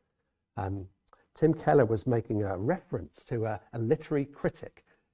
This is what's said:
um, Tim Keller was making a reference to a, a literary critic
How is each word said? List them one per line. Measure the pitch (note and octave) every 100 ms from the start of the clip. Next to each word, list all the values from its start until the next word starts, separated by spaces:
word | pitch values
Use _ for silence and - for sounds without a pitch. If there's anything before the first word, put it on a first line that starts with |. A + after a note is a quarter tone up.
| _ _ _ _ _ -
um, | F#2+ G2 F#2 _ _ - _
Tim | - D#3
Keller | D#3+ - D3
was | A2+ A2+ C3+
making | A#2 - G#2+
a | G2+ F#2
reference | A#2 F3+ - B2 - -
to | - A#2+ A2
a, | G#2 -
a | B2
literary | A2+ D#3 - D3
critic | C#3 - - - - - _ _ _